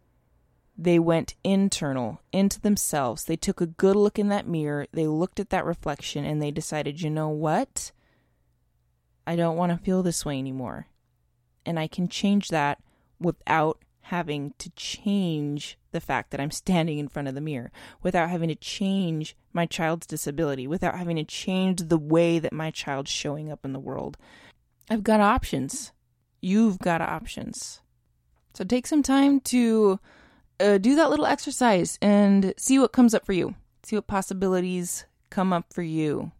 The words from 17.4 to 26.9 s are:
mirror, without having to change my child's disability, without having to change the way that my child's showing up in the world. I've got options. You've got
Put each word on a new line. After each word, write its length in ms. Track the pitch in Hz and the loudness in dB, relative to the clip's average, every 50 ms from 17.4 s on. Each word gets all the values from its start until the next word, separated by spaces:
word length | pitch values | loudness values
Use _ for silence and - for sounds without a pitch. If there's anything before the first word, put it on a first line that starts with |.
mirror, 300 | 151 156 147 123 120 - - - - - - _ | -8 -6 -8 -8 -10 -12 -18 -20 -20 -20 -20 _
without 280 | - 180 180 180 160 170 | -4 0 0 0 0 0
having 200 | 180 165 165 165 | -2 -2 -2 -2
to 60 | 151 | -4
change 800 | - - - - - 196 190 196 196 190 170 160 156 156 - - _ _ _ - | -6 -10 -12 -8 -4 -2 -2 0 0 0 -2 -2 -4 -6 -8 -12 _ _ _ -4
my 120 | 175 170 | -4 -4
child's 400 | 160 - - 170 160 165 165 - | -4 -2 -4 -2 -2 -2 -4 -6
disability, 600 | - 156 151 - 147 143 147 165 147 139 131 127 | -10 -10 -8 -8 -6 -4 -2 -2 -2 -2 -4 -6
without 300 | 135 160 - 185 165 - | -6 -6 -2 -2 -4 -4
having 180 | 185 180 170 170 | -4 -4 -4 -4
to 80 | 160 147 | -4 -4
change 640 | - - - - 196 185 185 185 190 185 170 175 | -6 -10 -8 -6 -2 0 0 2 0 0 -2 0
the 100 | 156 165 | 0 0
way 400 | 160 147 151 160 170 170 170 170 | 0 2 2 2 4 4 4 2
that 140 | 165 156 - | 0 -2 -4
my 180 | - 151 160 160 | -6 -6 -8 -8
child's 420 | 156 - - 151 139 135 143 - | -8 -8 -8 -6 -6 -6 -6 -6
showing 380 | - - - 151 143 151 151 151 | -8 -6 -6 -6 -8 -8 -10 -12
up 140 | 147 - - | -12 -10 -10
in 80 | 139 | -10
the 80 | 135 139 | -10 -10
world. 380 | 135 - 131 135 135 147 147 _ _ _ - - - - _ _ _ _ _ _ _ - | -10 -10 -8 -8 -8 -10 -12 _ _ _ -20 -20 -20 -20 _ _ _ _ _ _ _ -4
I've 140 | 220 220 196 | -4 -2 2
got 180 | 226 220 214 | 4 4 6
options. 720 | 202 202 233 254 - - - 135 127 139 - - - - _ _ _ _ _ _ _ _ _ _ | 6 4 4 2 0 -2 -4 -4 -4 -6 -8 -10 -12 -14 _ _ _ _ _ _ _ _ _ _
You've 380 | - 185 190 220 233 220 185 185 | -2 2 4 4 4 4 2 0
got 200 | - 175 | 0 -2